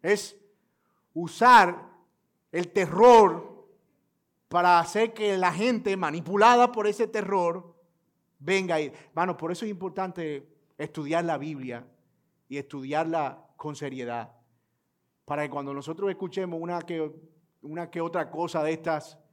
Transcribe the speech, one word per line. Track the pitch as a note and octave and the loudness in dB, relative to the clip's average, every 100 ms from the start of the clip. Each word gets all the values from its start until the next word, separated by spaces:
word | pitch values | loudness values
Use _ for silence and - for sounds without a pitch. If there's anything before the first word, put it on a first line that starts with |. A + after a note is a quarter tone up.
Es | E3+ G3+ - - _ _ _ _ _ _ _ | 0 -2 -4 -18 _ _ _ _ _ _ _
usar | D#3+ E3+ - A#3+ A#3+ F3+ F3 - _ _ _ _ _ _ | -8 -8 4 8 8 8 0 -16 _ _ _ _ _ _
el | E3+ F3 | -8 -4
terror | G3+ F3+ F3 A#3+ A#3 G3 E3+ - - - _ _ _ _ _ _ _ _ | -2 -2 6 10 10 8 2 -10 -20 -20 _ _ _ _ _ _ _ _
para | F3 F3 F3 | 2 4 4
hacer | E3 G#3 A3 | 2 -2 -2
que | A3 G#3 F#3+ | -2 -2 0
la | F3+ | 0
gente | E3 A#3 A3+ G#3 G3 | 0 -2 -2 -2 -4
manipulada | E3 D#3+ E3 G3+ A3 B3 A#3+ | -4 -6 -4 4 6 8 4
por | A#3 G#3 | 2 -4
ese | G#3 A3 | -2 -4
terror | A3 F#3+ G3 E3+ F3 F3+ _ _ _ _ _ _ _ | -4 -2 -2 -2 -4 -12 _ _ _ _ _ _ _
venga | C#3 F#3+ F#3 D#3+ | -4 -2 0 -2
y, | D3 - - | -4 -10 -12
hermano, | D#3+ F3+ D#3 | -6 -4 -4
por | E3 | -8
eso | F3 A3 | -6 -8
es | |
importante | F#3+ F#3 D#3+ F#3+ F3 D#3+ C#3+ C#3 _ _ _ | -8 -10 -8 -8 -8 -10 -10 -14 _ _ _
estudiar | D3+ - C#3+ E3 E3+ | -12 -10 -4 -2 -2
la | D3 | -6
Biblia | D3+ C#3+ B2+ A#2+ B2+ _ _ _ _ _ _ | -6 -10 -12 -14 -16 _ _ _ _ _ _
y | C#3+ | -14
estudiarla | C#3 C#3+ C3 D3 D#3+ E3 C#3 - _ _ | -12 -14 -6 -4 -2 -4 -4 -8 _ _
con | D3+ C#3+ | -14 -10
seriedad, | C#3+ C3 A#2+ A#2 A2 _ _ _ _ _ _ _ _ _ - | -10 -10 -8 -8 -10 _ _ _ _ _ _ _ _ _ -10
para | D3 | -6
que | D3 | -6
cuando | C#3+ C#3 | -8 -10
nosotros | C#3 C#3 D#3+ G3 | -10 -10 -6 -6
escuchemos | F#3+ F#3 F#3+ F3+ E3 | -6 -8 -8 -8 -8
una | E3+ F3 | -6 -8
que, | E3+ E3 D#3 - - _ _ _ | -8 -8 -8 -10 -20 _ _ _
una | D3+ D#3+ E3 | -14 -12 -10
que | F3 | -8
otra | E3 F3 D#3 | -6 -4 -6
cosa | D#3 E3+ E3+ | -6 -4 -2
de | D#3 | -2
estas | D#3+ E3 D3+ - - _ | -4 -4 -4 -6 -20 _